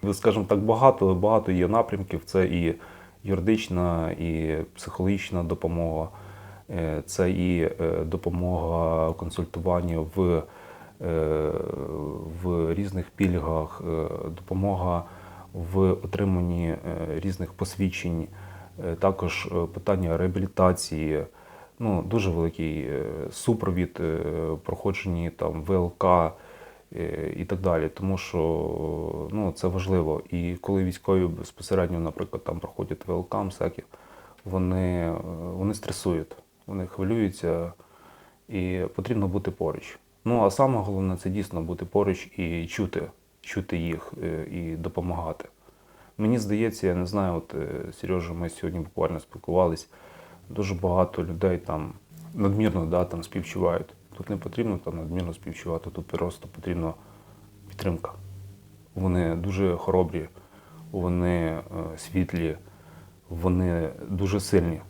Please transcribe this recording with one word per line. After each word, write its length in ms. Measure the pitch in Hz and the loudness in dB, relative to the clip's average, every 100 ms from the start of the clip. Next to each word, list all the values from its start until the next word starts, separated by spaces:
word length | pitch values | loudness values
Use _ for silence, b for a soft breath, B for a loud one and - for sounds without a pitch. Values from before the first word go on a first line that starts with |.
| 101 | 0
Скажімо 320 | 98 117 104 92 | 4 4 4 4
так, 100 | 104 | 4
багато, 560 | 107 113 135 131 95 | 4 8 8 8 6
багато 380 | 92 104 110 98 | 6 6 4 4
є 160 | 90 87 | 4 4
напрямків. 560 | 110 117 101 95 85 | 4 2 -2 -4 -6
Це 220 | - 95 90 | 0 2 4
і 280 | 87 85 82 B B B B | 4 2 0 B B B B
юридична, 880 | 101 98 90 110 - 90 90 85 80 | -2 0 4 2 2 0 2 2 0
і 520 | 87 85 80 80 78 82 - | -2 -2 0 0 -2 -4 -8
психологічна 640 | - - 92 98 - 92 | -12 -2 0 0 -2 -4
допомога, 680 | 85 82 85 85 82 80 80 B B B B B - | -2 -2 -2 0 0 0 -4 B B B B B -8
е, 320 | 95 80 78 - | -4 -2 -4 -4
це 240 | - 92 | 0 2
і, 320 | 92 90 87 | 4 2 2
е, 420 | 80 - 82 82 | 2 0 -2 0
допомога 1080 | 80 82 - 87 90 90 82 85 82 80 80 | -2 -2 -2 0 0 0 0 0 2 2 0
консультування 840 | 82 87 - 87 - 87 87 85 82 80 98 | 0 -6 -4 -6 -2 0 2 2 -2 -2 2
в, 260 | 90 82 76 B B B B - | 4 4 0 B B B B -8
е, 520 | 90 82 78 78 78 - - - 69 76 76 - 80 85 | -2 0 2 2 0 -2 -4 -6 -6 -6 -6 -8 -10 -6
в 320 | 90 87 82 | 0 2 2
різних 360 | 85 101 95 87 | 0 -2 -4 -6
пільгах, 720 | - 95 90 78 80 78 - 85 | 0 2 2 2 0 -2 -6 -4
е, 200 | 80 80 82 - | -2 -2 -4 -8
допомога 760 | 85 - 95 98 95 90 87 - B B B B | -10 -6 0 0 2 2 0 -2 B B B B
в 260 | 92 85 95 | -8 -2 4
отриманні, 920 | 95 90 92 - 101 92 87 87 82 | 4 4 0 0 2 4 2 2 0
е, 120 | 80 - 82 82 | -2 -4 -6 -4
різних 440 | 78 95 92 90 | -4 -4 -4 -6
посвідчень, 760 | - - - 98 - 87 82 80 B B B B - | -6 -6 0 0 0 -2 -2 -4 B B B B -8
е, 100 | 90 | -6
також, 520 | 85 95 95 90 - - | 2 2 4 -2 -2 -2
е, 200 | 90 85 | -2 -2
питання 500 | - 92 98 87 82 | -2 0 2 2 2
реабілітації. 1080 | 92 95 95 - 92 90 - 78 78 76 69 B B B B _ | 2 2 -2 4 4 4 -2 -2 0 0 -2 B B B B _
Ну, 240 | 113 92 | 0 0
дуже 280 | 80 113 95 | 2 2 2
великий, 520 | 85 82 - 80 78 | 2 0 0 -4 -2
е, 220 | 65 69 - 78 - | -2 -4 -4 -6 -8
супровід, 680 | - - 110 98 90 87 - | -4 0 2 2 0 0 0
е, 220 | 82 80 80 80 80 80 | -2 0 -2 -2 -2 -4
проходженні 680 | - 87 98 95 95 85 85 | -4 -4 -2 -2 -2 -2 -2
там 320 | - 82 78 | -2 -4 -2
В 100 | 80 | 0
Л 200 | 95 85 - | 2 2 2
К, 340 | 95 90 82 - B B B B _ - | 6 6 6 0 B B B B _ -6
е, 360 | 80 80 78 - | -4 -4 -4 -4
і 80 | |
так 160 | 87 95 | -4 0
далі. 280 | 92 82 80 | 2 4 2
Тому 300 | - 95 95 | 0 0 0
що, 200 | - 87 80 80 78 78 78 80 80 76 78 | 0 0 2 2 0 -2 -2 -2 -4 -4 -4
ну, 200 | 104 98 | -2 -2
це 160 | 78 95 | 0 -2
важливо. 540 | 92 92 92 78 78 - | 0 2 2 2 0 -2
І 240 | 87 85 87 | -2 -2 -4
коли 240 | - 98 | 0 2
військові 420 | 92 90 - 95 90 | 2 -2 2 4 4
безпосередньо, 720 | 80 80 - 92 95 85 87 | -2 -10 -14 -2 2 2 0
наприклад, 440 | 82 78 98 - | -2 -4 -6 -6
там 160 | - 82 | -6 -6
проходять 460 | 85 - 95 - - | -8 -8 -6 -6 -4
В 60 | |
Л 160 | 87 90 | -4 -2
К, 140 | 104 | -2
мсеки, 400 | 98 95 87 - - B B B B B | -2 -2 -4 -4 -16 B B B B B
вони, 560 | - 92 92 92 90 87 | -4 0 2 2 2 2
е, 140 | 82 82 85 82 87 | 0 -2 -6 -8 -8
вони 200 | 90 98 | -2 -2
стресують, 600 | 104 - - 101 82 76 - _ _ - | -2 -6 -4 0 0 -2 -12 _ _ -10
вони 200 | 98 90 | -8 -6
хвилюються, 840 | - 95 113 104 90 85 82 85 - B B B B B B _ | -4 0 2 2 0 -2 0 -2 -10 B B B B B B _
і 340 | 101 90 92 90 | -4 -2 -2 -2
потрібно 340 | - 95 113 98 | -4 0 2 2
бути 220 | 98 98 | 2 -2
поруч. 480 | - 80 73 - - _ _ | -2 -2 -2 -8 -20 _ _
Ну, 200 | - 120 | 2 6
а 60 | 101 | 6
саме 280 | - 135 123 | 6 4 4
головне, 380 | 98 98 95 90 | 2 0 0 0
це 140 | 95 | -2
дійсно 320 | 98 95 85 | -2 -2 -4
бути 220 | 82 87 | -4 -4
поруч 440 | 90 104 98 90 - - | 0 2 4 2 -4 -4
і 300 | 85 85 85 | -2 -2 -4
чути, 360 | - 98 82 82 - _ _ | -2 -2 -2 -6 -12 _ _
чути 360 | - - 92 87 | -8 -6 -2 -2
їх, 360 | 82 80 - - | -2 -4 -8 -6
е, 240 | 87 80 78 | -4 -4 -4
і 260 | 90 82 80 | -6 -6 -4
допомагати. 720 | 82 - 87 85 82 78 - _ B B B B B - | -4 -4 -2 -2 -4 -8 -12 _ B B B B B 0
Мені 200 | 107 123 | 2 2
здається, 480 | 104 107 113 110 95 | 2 2 0 2 0
я 80 | |
не 120 | 87 90 | 2 0
знаю, 280 | 101 95 | 0 2
от, 200 | 85 - | 0 -4
е, 380 | - - - - | -6 -6 -6 -8
Сережа, 400 | - - 92 85 | -8 -2 -2 -2
ми 160 | 85 85 | -4 -6
сьогодні 320 | - 85 87 | -4 -6 -4
буквально 400 | 78 - 80 80 | -6 0 0 0
спілкувались, 680 | - - - 85 90 82 - B B B B B - | -8 -12 0 4 4 2 -6 B B B B B -12
дуже 260 | - 98 | -4 -2
багато 500 | 90 90 90 90 - | 0 2 4 4 2
людей 340 | 82 85 98 90 | -4 0 2 0
там 340 | - 80 76 - _ - - | -2 -6 -6 -10 _ -20 -14
надмірно, 520 | - 101 101 110 90 80 | 0 2 4 4 2 2
да, 180 | 87 | 2
там 180 | 90 85 | 2 -2
співчувають. 720 | 85 98 90 95 87 85 82 - - - | -6 -8 -6 0 2 2 -4 -14 -20 -14
Тут 140 | - | -6
не 60 | 101 | -6
потрібно 420 | 101 - 113 92 | -4 -4 -2 -2
там 180 | - 82 | -4 -6
надмірно 380 | 78 87 87 | -4 -2 -4
співчувати, 560 | 82 - 82 90 82 87 | -6 -10 -10 -6 -6 -6
тут 160 | 87 82 | -10 -6
просто 420 | 85 87 - - | -2 -2 -4 -16
потрібна 460 | - - 87 80 80 B B B B B - - | -10 -4 -2 -2 -6 B B B B B -20 -18
підтримка. 440 | - 95 85 - - - - - - - - - | -4 -2 -2 -6 -12 -16 -16 -18 -20 -20 -20 -12
Вони 420 | - 95 90 82 82 | -2 2 4 2 0
дуже 400 | 92 95 98 87 | -2 2 2 2
хоробрі, 520 | - 92 87 85 78 - B B B B B | 2 4 4 0 -8 -14 B B B B B
вони, 560 | 98 87 90 87 87 82 | -2 0 2 2 2 0
е, 160 | 80 - 90 80 80 | -2 -8 -8 -8 -10
світлі, 600 | - 92 90 87 82 78 B B B B B B - | -4 0 0 0 -2 -4 B B B B B B -12
вони 600 | 87 90 90 90 85 80 - - | -2 2 4 2 2 -2 -6 -6
дуже 320 | 95 95 101 | -2 0 0
сильні 400 | 95 98 85 78 | 4 4 4 -2